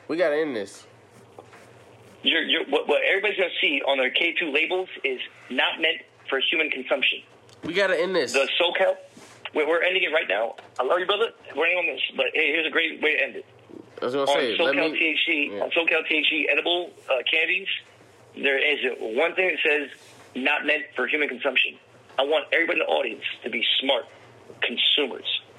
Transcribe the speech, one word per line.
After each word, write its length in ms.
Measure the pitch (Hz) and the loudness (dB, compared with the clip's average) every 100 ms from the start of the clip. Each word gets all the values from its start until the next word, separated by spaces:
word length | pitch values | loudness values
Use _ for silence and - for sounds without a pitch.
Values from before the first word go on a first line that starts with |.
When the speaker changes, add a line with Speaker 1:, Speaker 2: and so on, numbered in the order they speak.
| - | -6
Speaker 1:
We 100 | 160 | 0
gotta 180 | 170 147 | 2 2
end 180 | 160 117 | 0 -2
this. 300 | 98 - - - - - - - - - - - - - - - | -6 -10 -20 -20 -20 -20 -20 -20 -20 -20 -20 -20 -20 -20 -20 -4
Speaker 2:
You're, 180 | 226 - | 0 2
you're, 220 | - - - | 2 -2 0
what, 220 | - - | 0 2
what 160 | 143 | 2
everybody's 340 | - 190 208 196 | 4 2 0 0
gonna 140 | 180 - | -2 0
see 200 | 185 139 | 0 0
on 160 | 131 139 | 0 2
their 120 | 127 | 2
K 220 | - 165 | 0 0
two 160 | 160 165 | 0 0
labels 360 | 139 160 185 185 - | 0 0 -2 -4 -6
is 160 | 135 127 - - - | -6 -4 -8 -14 -6
"Not 320 | 127 151 - | -2 0 0
meant 200 | 160 - - - - | -2 -2 -10 -18 -4
for 100 | 135 | -2
human 300 | 123 160 151 | 0 0 0
consumption." 520 | 135 127 135 123 - - - - - | -4 -2 0 2 0 -8 -20 -20 -12
Speaker 1:
We 100 | - | -4
gotta 260 | 175 190 165 | 0 2 2
end 160 | 185 180 | 2 0
this. 160 | 123 | 2
Speaker 2:
The 140 | 131 135 - | 2 2 2
SoCal, 360 | 175 - 185 190 - - - - - | 0 2 2 2 -8 -20 -20 -18 -6
we're, 140 | 151 147 | 0 2
we're 160 | 165 | 2
ending 200 | 170 185 | 2 2
it 100 | 175 | 2
right 140 | 156 - | 0 0
now. 260 | 98 113 - - - | 0 -2 -6 -8 -4
I 40 | |
love 160 | 131 180 | 0 2
you, 60 | 180 | 2
brother. 280 | 202 226 - - - | 0 -2 -4 -8 -2
We're 100 | 165 | 0
ending 240 | 180 165 | 0 -2
on 60 | 127 | -2
this, 60 | - - | -4 -2
but 120 | 127 | 0
hey, 140 | - 156 | 2 2
here's 180 | 160 160 | 0 0
a 40 | |
great 300 | 160 160 - | 0 -2 0
way 160 | 151 147 | 0 0
to 60 | |
end 120 | 135 - | -2 -6
it. 100 | - - - - - - | -16 -20 -20 -20 -18 -6
Speaker 1:
I 40 | 120 | -2
was 80 | 139 | 0
gonna 160 | 135 | 2
Speaker 2:
On 60 | 143 | 2
Speaker 1:
say, 160 | 131 98 | 2 2
let 160 | 127 139 | 2 2
Speaker 2:
SoCal 160 | 156 | 0
Speaker 1:
me 60 | 147 | 2
Speaker 2:
T 60 | 160 | 0
H 120 | 151 - | 2 0
C, 260 | 156 143 | 0 0
Speaker 1:
Yeah. 100 | - | -2
Speaker 2:
on 80 | - | 0
SoCal 360 | 170 165 160 156 | 0 2 2 2
T 80 | 156 | 2
H 100 | 147 | 2
C 180 | 156 - | 0 0
edible, 420 | 143 170 175 165 - - | 0 0 -2 -4 -10 -2
uh, 120 | 135 - | -2 0
candies, 380 | 160 165 185 196 - - - - - - - | 0 0 -2 -4 -8 -10 -20 -20 -20 -18 -4
there 200 | 139 135 | 0 2
is 220 | 143 143 131 117 | 2 0 -2 -4
one 360 | 113 113 170 175 | -4 0 0 2
thing 140 | 185 | 0
that 100 | 151 | 0
says, 280 | 160 151 135 - - - - | 2 0 -2 -12 -20 -20 -12
"Not 320 | 123 135 147 139 | -4 -2 0 0
meant 200 | 151 - - | -2 -2 -4
for 120 | 127 | -2
human 200 | 151 143 | 0 -2
consumption." 500 | 123 139 127 - - - - - - | -2 0 0 0 -4 -20 -20 -8 -2
I 60 | |
want 240 | 139 156 - | 0 0 2
everybody 260 | 147 165 165 | 0 2 0
in 60 | - | 0
the 40 | |
audience 320 | 151 120 104 - - | 0 0 -4 -8 -8
to 60 | 120 | -6
be 160 | 117 - - | -2 0 2
smart 240 | 131 123 - - - - - - | 2 0 -2 -14 -20 -20 -20 -6
consumers. 800 | - 117 - 147 131 - - - - | -4 0 2 2 0 -4 -6 -6 -8